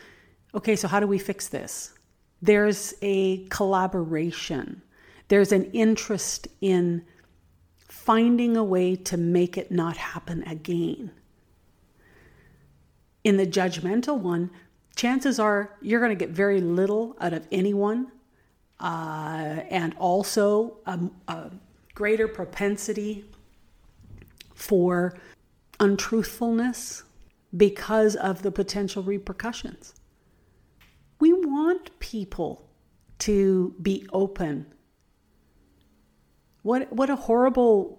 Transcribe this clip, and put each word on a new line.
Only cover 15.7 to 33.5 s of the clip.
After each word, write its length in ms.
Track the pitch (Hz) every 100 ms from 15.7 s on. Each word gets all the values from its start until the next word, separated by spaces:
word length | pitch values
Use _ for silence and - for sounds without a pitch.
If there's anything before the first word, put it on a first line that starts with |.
| -
you're 180 | 190 233
gonna 160 | 240 190
get 140 | 165
very 320 | 165 202 196
little 560 | 170 175 196 208 226 -
out 140 | 180
of 120 | 160 160
anyone, 600 | 196 196 202 202 226 254 - _ _ _ _ _ -
uh, 840 | 175 165 160 156 156 160 156 156 -
and 260 | 185 165 -
also 800 | 180 185 - - 202 208 233 - -
a, 140 | 180 175 - -
a 240 | 165 156 185 - _ _ -
greater 320 | 208 220 220
propensity 1000 | 220 180 - 202 208 - 208 208 208 208 - _ _ _ _ _ _ - - - - -
for 640 | - - 196 180 175 180 175 - - _ _ _ -
untruthfulness 1200 | 202 196 - 226 208 - 233 226 247 240 - - - - - _ _ 180
because 600 | 202 196 - 220 214 208
of 280 | 190 185
the 80 | 196
potential 520 | 190 196 202 190 202
repercussions. 920 | 185 202 196 190 226 226 - - - _ _ _ _ _ _ _ _ _ _ _ _ _
We 140 | 311
want 640 | 359 320 277 320 370 - -
people 720 | - 220 190 - 165 - - _ _ _ _ -
to 540 | - 202 196